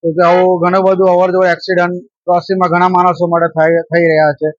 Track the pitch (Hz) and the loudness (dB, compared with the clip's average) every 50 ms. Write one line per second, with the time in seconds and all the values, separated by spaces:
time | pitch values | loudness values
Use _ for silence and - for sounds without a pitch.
0 | - 170 160 160 180 170 175 185 185 185 185 180 165 180 180 190 190 190 190 180 | -6 -6 -2 0 2 2 2 2 2 2 0 0 0 0 0 0 0 0 0 2
1 | 190 185 180 175 185 185 180 185 185 180 170 165 - - 185 175 175 175 180 180 | 2 2 2 2 0 0 0 0 0 0 0 -2 -4 -4 -2 -2 -2 -2 -4 -8
2 | - _ _ _ _ - 180 175 165 - 190 185 180 175 165 175 180 185 185 175 | -14 _ _ _ _ -2 -2 -2 0 -2 -2 -2 0 0 0 0 0 2 2 2
3 | 180 180 175 139 175 170 170 170 165 170 160 160 156 160 170 170 165 - 160 170 | 2 2 0 0 -2 -2 0 0 -2 -2 -2 0 0 0 0 0 -2 -2 -2 0
4 | 170 165 160 156 156 151 147 - 151 156 151 | 0 2 2 2 0 0 0 -2 -4 -6 -6